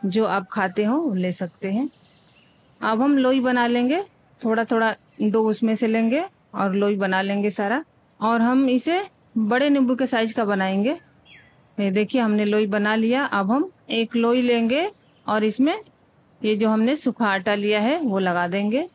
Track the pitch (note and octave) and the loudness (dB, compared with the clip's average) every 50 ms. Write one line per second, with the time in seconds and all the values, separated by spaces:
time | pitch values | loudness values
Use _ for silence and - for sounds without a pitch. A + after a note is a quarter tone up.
0 | - G3 F3+ A3 A3 F#3+ F3+ G3 F#3+ - - G#3+ G3 F#3+ F#3 - G#3 G#3+ A#3+ D4+ | -4 -2 0 0 0 0 0 -2 -4 -6 -4 -4 -4 -2 -2 -2 0 0 0 0
1 | E4+ D4 G3 F#3 F3+ F#3 F3 - F#3 E3+ - _ - F#3+ F#3+ A3+ C4+ D4+ - _ | -2 -2 -2 -2 -2 -4 -4 -6 -8 -10 -10 _ -6 -4 -2 -2 -4 -4 -8 _
2 | - - _ _ _ - _ _ _ _ _ _ _ _ _ _ - G#3+ A3+ A3 | -20 -20 _ _ _ -20 _ _ _ _ _ _ _ _ _ _ -4 -2 0 0
3 | B3+ C#4+ D4 C#4 B3+ B3+ C4+ C4+ A#3+ B3+ B3 B3 A#3+ A#3+ A#3+ A#3+ A#3+ B3+ D4 F4 | 2 2 2 2 2 2 2 2 2 0 0 2 2 2 0 0 0 0 0 -2
4 | G4+ - _ _ _ _ _ _ - A3+ A3 A3 A3+ - A#3+ A3+ A3+ A3 G#3 - | -4 -8 _ _ _ _ _ _ -4 -2 0 0 0 0 0 0 2 0 -2 -4
5 | _ _ _ - G#3 G#3+ G3 A3+ A3 A3 G#3+ G#3+ - A3 A3 G#3 B3 A3+ A3 A3+ | _ _ _ -4 -2 0 0 2 2 0 0 0 0 -2 0 0 0 0 0 0
6 | A3+ A3+ A#3+ D4+ F4 G4 _ _ _ _ - G3+ G3 G3+ F#3 G3+ G3+ G3+ G#3 G3 | 0 0 0 -2 -2 -4 _ _ _ _ -6 -4 -2 0 0 0 0 0 0 0
7 | G3 F#3+ F#3 F#3 G3 G3 G3+ G3+ G3+ G#3 - - G#3 G3 A3+ C#4+ D#4+ _ _ _ | 0 0 0 0 0 0 -2 -2 -2 -2 -2 -2 -2 -2 -2 -4 -4 _ _ _
8 | _ _ _ _ G#3 A3 A#3 A#3 A3+ A#3+ B3+ C4 C4+ C4 B3 B3+ - D#4 E4+ F#4 | _ _ _ _ -2 0 2 2 2 2 2 2 2 2 2 0 0 0 -2 -2
9 | G4+ - _ _ _ _ _ A#3 A3 G#3 A#3+ B3+ C#4 D4 C#4+ C#4 C4 A#3+ B3+ A#3+ | -4 -6 _ _ _ _ _ -2 0 0 2 2 2 2 4 2 2 2 2 0
10 | C4+ B3 - A#3 A3+ A3+ A3 - A3+ G3+ G#3 G3 F#3+ F#3+ F#3+ G3 G3+ B3 D#4 E4+ | -2 -2 0 0 -2 -2 -2 -2 -2 0 0 0 0 0 0 0 0 -2 -2 -4
11 | - _ - _ _ - - - - - _ _ _ _ _ - G#3 G3 F#3+ G#3 | -10 _ -20 _ _ -20 -20 -20 -20 -20 _ _ _ _ _ -4 -2 0 0 0
12 | G#3+ G3+ - C4 A#3 A3 G#3 G#3 G#3 G#3 G#3 G#3+ A3 G#3 G3 G#3 G3+ G#3 G#3+ A3+ | -2 0 0 0 2 2 2 2 2 2 2 2 0 0 0 0 0 0 0 0
13 | A3 A3+ A#3+ C4+ C#4+ - - G3+ G3 F#3+ A3+ C#4 E4+ F#4+ - _ _ - - A3+ | 0 0 0 0 0 -2 -2 -2 0 0 0 0 0 -2 -6 _ _ -4 -2 -2
14 | A3+ A3 - A#3 A#3 A#3 A#3+ B3+ B3 B3 A#3+ A#3 A3+ A3+ B3 D4 F4 G#4+ - _ | -2 -2 0 0 2 2 2 2 2 2 2 2 2 0 0 0 0 -2 -6 _
15 | _ _ _ _ _ - G#3 G#3+ G#3+ A3 G3+ - C4 D4+ F4+ A4 G#4 - _ _ | _ _ _ _ _ -2 -2 0 0 0 2 2 0 0 0 -2 -8 -16 _ _
16 | _ _ _ _ _ _ _ _ - G#3+ G#3+ G#3 A3 A3 A3 A3 A3 A#3+ C#4+ D4+ | _ _ _ _ _ _ _ _ -2 -2 0 2 2 2 2 2 2 2 0 0
17 | - B3+ - - A#3 G#3 F#3+ F#3+ F#3 A3 G#3 G#3 G3+ G#3 G#3+ G#3 G#3 A#3 D4 F4+ | -2 -4 -2 0 0 0 0 0 0 -2 -2 0 0 0 0 2 2 0 0 0
18 | D#4+ B3 G3 G3 F#3+ F3+ F3 F3 F3 F3 F3 G3 G3+ G#3 A3 C4+ E4+ F4+ _ | 0 0 0 0 0 0 0 0 -2 -2 -2 -2 -2 0 -2 -2 -4 -4 _